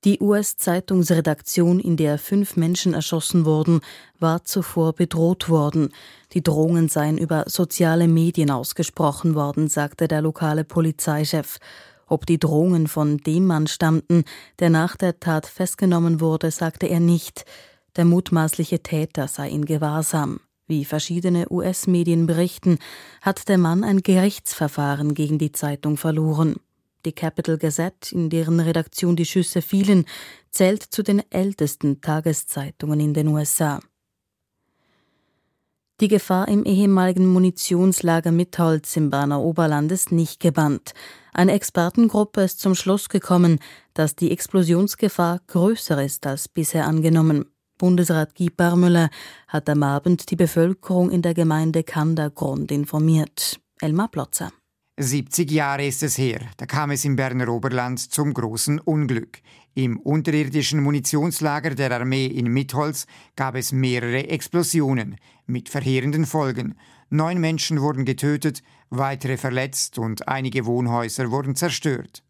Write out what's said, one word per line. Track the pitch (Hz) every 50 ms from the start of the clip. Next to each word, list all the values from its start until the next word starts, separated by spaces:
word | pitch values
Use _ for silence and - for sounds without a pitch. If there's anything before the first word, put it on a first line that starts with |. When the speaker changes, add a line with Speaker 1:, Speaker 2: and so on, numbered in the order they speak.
| -
Speaker 1:
Die | 202 202 -
U-S-Zeitungsredaktion, | - 202 208 208 208 - - - - - 170 180 - - 190 185 175 151 180 160 160 165 151 - - - - - 175 170 180 180
in | - 180 170
der | 156 160 151 147 143
fünf | - - 202 202 202 - -
Menschen | - 165 165 180 170 - 185 160
erschossen | 156 156 - - 165 151 - - 175 160
wurden, | 156 156 151 156 160 170 160 - - - - - - _ _
war | - 165 160 180 _
zuvor | - - 196 175 - - 170 165 160 160
bedroht | - 175 165 - 165 160 170 180 - - -
worden. | 165 160 147 147 147 160 151 135 - - - - - - _ _ -
Die | 180
Drohungen | 156 - 151 151 156 165 170 170 165 151
seien | - - 147 151 156 156
über | 165 156 165 156 -
soziale | - - - 180 165 - - 175 160 160 170 170 165
Medien | 165 165 165 170 175 - 160 143
ausgesprochen | 139 123 123 - - - 165 - - - 170 147 143 - - 170 156
worden, | 151 143 143 143 - 156 151
sagte | - 156 147 143 - - 165 156
der | 160 151 151
lokale | 160 156 - 160 156 151 156 156
Polizeichef. | _ - 170 165 160 151 - - - 151 147 156 147 - 156 143 - - - - - - - - - _ _ _ _
Ob | 160 156 -
die | - 170 156
Drohungen | - 151 156 147 165 185 180 165 160 151
von | - 160 151 147 147 147
dem | _ 160 156 170 190
Mann | 185 170 156 156 156
stammten, | - - 165 160 160 160 - _ 175 170 151 - - - - - _ -
der | 180 170
nach | 165 160 160 180 -
der | - - 180 170 _
Tat | - 180 160 156 156
festgenommen | - - - 185 185 - - - 185 175 170 170 170 165 156
wurde, | 160 160 160 160 - 160
sagte | 156 - 175 160 - - - 175
er | 180 165
nicht. | 170 170 170 165 - - _ - - - - - - - _ _ _ _ _
Der | - 170
mutmaßliche | 170 170 180 185 - - 165 160 160 - - 165 - - 165
Täter | _ - - 156 156 160 _ - 135 143
sei | - - 143 139
in | - 151 147
Gewahrsam. | 147 160 151 156 151 147 156 160 - - 160 147 143 - - _ _ _ _ _
Wie | _ - 151 143
verschiedene | - - 156 - - 175 175 175 185 175 175 170 -
U-S-Medien | - 180 - 185 185 - - 196 180 175 170 170 170 165 165
berichten, | 160 170 160 175 175 - - - 185 170 147 - - - - - - - -
hat | - 196 190 - - -
der | 202 185
Mann | 175 165 165 185 214
ein | 220 196 190
Gerichtsverfahren | 180 - 190 185 185 202 202 - _ - - - 156 147 - - 147 143 143 143 147 147 147
gegen | 143 151 147 156 151
die | 156 147
Zeitung | - - - 147 147 143 - 151 151
verloren. | 143 - 160 156 156 156 156 156 147 165 156 - - _ _ _ _ _ _ _ _ _
Die | 160 151
Capital | - - 160 - - 165 - 160 156
Gazette, | - 160 147 - 165 185 - _ - - -
in | 180 170 160
deren | 160 165 165 156 165 170
Redaktion | 165 165 165 165 156 - _ - - 175 175
die | 165 170
Schüsse | - - 190 175 - - 185 160
fielen, | - - 196 196 190 208 180 165 - - - - - - - _ _
zählt | - - 190 185 202 208 -
zu | - - -
den | 208 - 202 202 - _
ältesten | - 185 185 196 196 - 156 143 - - - 147 139 139
Tageszeitungen | - - 151 156 156 165 156 - - - - 143 139 143 - _ - 151 151 151
in | 151 151 147
den | 156 151 156
U | 151 151
S | 151 147 - -
A. | 165 151 143 - - _ _ _ _ _ _ _ _ _ _ _ _ _ _ _ _ _ _ _ _ _ _ _ _ _ _ _ _ _ _ _ _ _ _ _ _ _ _ _ _ _ _ _
Die | 214 202
Gefahr | 214 196 - - 190 185 190 -
im | 208 202 -
ehemaligen | - 202 190 202 202 196 190 185 185 185 185 185
Munitionslager | 185 180 180 185 185 175 - - - 185 175 185 190 180 - - 170 165 165 160 175
Mitholz | 165 170 175 175 - - 170 160 160 156 151 - - 165
im | 156 143
Berner | 135 139 143 143 143 143
Oberland | 123 170 165 165 165 156 151 147 147 156
ist | 180 185 - -
nicht | 180 165 165 156 - _
gebannt. | - 175 143 - 156 147 143 - _ - - - - - - - _ _ _
Eine | - 180 190 -
Expertengruppe | - - - _ - 170 175 - - 233 220 - 214 208 202 _ - 196
ist | 185 - -
zum | - 196 185
Schluss | - - 185 190 208 - -
gekommen, | - 196 - - 190 175 175 170 165 147 - - - - _ _ _
dass | - 156 151 -
die | - 175 170
Explosionsgefahr | - 175 - - - 190 180 160 170 170 196 202 - - - 202 - - 175 170 175 180 _ _
größer | - 180 170 202 226 220 - - 165 139 139
ist | 139 - - - 143
als | 135 143 - -
bisher | _ - 160 - - 165 151
angenommen. | 147 156 160 156 165 165 165 160 160 156 143 - _ _ _ _ _ _ _
Bundesrat | - 180 180 175 175 - 175 160 156 151 _
Guy | _ 180 170
Parmüller | - - 180 175 175 175 180 180 175 170 165 156 - - - - - - _ _
hat | - 151 147 -
am | 151 147
Abend | 147 139 139 143 - 180 180 165 - -
die | -
Bevölkerung | 170 180 160 - 170 165 175 190 - - - 190 180 180 180
in | - 175 170
der | 175 165
Gemeinde | 165 165 160 156 156 160 160 156 165
Kandergrund | 160 - - 160 151 160 165 156 151 147 147 - 156 143 135 147 147 156
informiert. | 147 143 147 147 - 151 156 160 160 156 156 - _ - - - - - _ _ _ _
Elmar | - 156 151 175 208 226
Plotzer. | - 156 131 - - - - - - _ _ _ _ _ _ _ _ -
Speaker 2:
Siebzig | 139 127 131 147 127 - - 175 175 143
Jahre | 151 156 147 139 139 139 143 139
ist | 131 - 156
es | 147 - -
her, | 135 127 110 113 117 117 95 _
da | 123 -
kam | - 143 151 143
es | 143 135 -
im | 147 139
Berner | 131 135 131 127 127 123 120
Oberland | 117 117 107 135 127 127 123 123 127 120 - -
zum | - - 147 147 135
großen | 127 110 110 113 110 - - 147 151
Unglück. | - - 156 151 151 123 131 113 120 _ - - _ _ - _ _ _ _
Im | - 131 123 117 -
unterirdischen | - 135 147 156 151 170 151 151 151 131 127 151 135 - 143 156 143
Munitionslager | 143 147 147 135 - - 147 147 175 - - 156 151 143 147 135 160 139
der | 120 139 131 123
Armee | 120 123 127 131 135 135 127
in | - - 123 117
Mitholz | 117 135 139 135 - 135 147 151 147 143 - _ - - - _ _
gab | - 135 131 131
es | 131 123 -
mehrere | 139 131 131 127 123 123 120 120 120 131 139 -
Explosionen | 165 147 - - - 175 170 170 - 170 147 135 135 123 113 104 98 - _ _ _ _ _ -
mit | 127 123 - -
verheerenden | - 143 135 135 131 131 123 143 147 156 160 139
Folgen. | - 160 147 135 123 117 127 - - _ _ _ _ _ _ _
Neun | - 151 156 165 180 180
Menschen | 165 160 160 151 - - 160 151
wurden | 139 147 151 131 135
getötet, | 117 131 131 - 143 147 147 143 156 - - _ _ _ _ _ _
weitere | - 123 139 135 139 135 139 131 135 120
verletzt | - 131 123 127 131 135 135 - - - _ 127
und | 110 110 110 107 - -
einige | 131 135 131 131 113 131 117 113
Wohnhäuser | 120 123 123 120 117 120 117 113 - - 131 120
wurden | 113 139 139 131 135
zerstört. | - 170 175 135 - - 160 135 120 - - _ - _ _